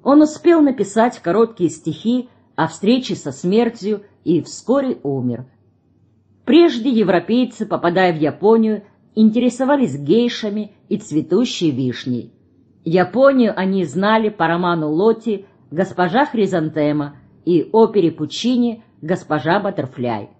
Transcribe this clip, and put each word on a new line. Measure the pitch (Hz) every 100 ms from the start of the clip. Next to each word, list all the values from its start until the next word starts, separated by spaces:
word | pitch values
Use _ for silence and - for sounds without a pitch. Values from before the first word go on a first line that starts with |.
Он | - 294
успел | 302 - 339 339
написать | 285 247 196 220 240 240
короткие | - 190 226 - 170
стихи | - - 156 220 247 240 _ _ -
о | 160
встрече | - 196 254 254
со | 185 147
смертью | 131 175 214 233 - 190 208 - _
и | - 170
вскоре | 131 - - 269 262 -
умер. | 143 135 123 117 131 _ _ _ _ _ _ _ _ _
Прежде | - 330 339 240 226
европейцы, | 226 190 180 170 233 254 -
попадая | 202 165 175 175 185
в | 160
Японию, | 147 135 196 226 220 214 - _ _
интересовались | - 220 226 247 247 262 285 220 135
гейшами | 143 214 240 - 214 208 208 _ _
и | 214
цветущей | - 147 - 185 247 - 165
вишней. | 123 127 117 131 120 - _ _ _ _ _
Японию | - 180 180 226 269 269 220 -
они | 190 196
знали | 165 143 202 220 214
по | 208 165
роману | 170 180 170 151
Лотти | 156 220 226 233 196 - _ _
«Госпожа | 151 190 - 180 208 285
Хризантема» | 226 190 180 156 156 147 151 143 - _ _
и | - 180 -
опере | 220 220 208 170
Пучини | 160 151 - 233 254 240 220 _ _
«Госпожа | 156 185 - 151 143 190
Баттерфляй». | 202 - 135 - 123 107 104 _